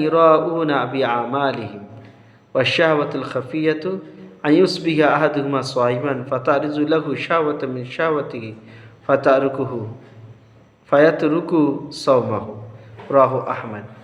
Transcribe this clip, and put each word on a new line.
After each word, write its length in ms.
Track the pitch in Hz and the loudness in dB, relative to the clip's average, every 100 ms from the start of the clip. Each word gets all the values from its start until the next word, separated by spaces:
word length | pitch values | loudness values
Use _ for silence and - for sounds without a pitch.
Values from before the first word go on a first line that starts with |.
ইউরাউনা 720 | 156 165 160 156 160 165 156 139 123 | 0 4 6 6 2 -2 0 -2 -2
বিআমালিহিম 920 | 135 120 120 120 139 139 117 104 101 - - - - _ _ _ | -2 0 -2 -2 -2 -2 -4 -10 -14 -18 -20 -20 -20 _ _ _
ওয়াশ 140 | 135 123 - | -2 0 2
শাহওয়াতুল 500 | 165 147 143 139 123 | 2 2 -2 -6 -6
খাফিয়্যাতু 580 | 131 120 156 156 156 180 190 - - - - 151 | -8 -6 -2 -2 -2 -4 -8 -12 -20 -20 -6 2
আন 60 | 160 | 4
ইউসবিহা 480 | 185 180 165 156 147 | 4 2 -2 4 4
আহাদুহুমা 460 | 147 151 143 139 135 127 | 4 2 0 -2 -2 -2
সাইমান 440 | 131 123 127 143 123 123 | 0 0 0 -2 -4 -4
ফাতারিজু 520 | 131 139 139 147 151 151 | -4 0 0 0 -2 0
লাহু 160 | 160 147 127 - | 0 -2 -6 -2
শাহওয়াতাম 440 | 170 151 147 131 127 | -2 -2 -4 -6 -8
মিন 80 | 123 - | -10 -4
শাহওয়াতিহি 540 | 165 147 139 123 110 110 - - - - - | -2 -2 -4 -10 -12 -16 -20 -20 -20 -14 0
ফাতারকুহু। 720 | 135 151 135 135 - 123 120 107 - - - - - _ _ _ _ - | 2 4 4 2 -2 -6 -6 -10 -12 -20 -20 -20 -20 _ _ _ _ 0
ফায়াতরুকু 680 | 143 160 - 156 160 175 170 143 135 - - | 4 6 4 0 -2 0 2 2 0 -10 -6
সাওমাহু, 480 | 147 127 110 104 - - - - - - - | 2 2 2 -6 -6 -14 -16 -20 -20 -20 0
রাহু 280 | 139 123 123 - | 4 4 2 -4
আহমদ। 320 | 123 117 104 104 - | -8 -8 -12 -14 -20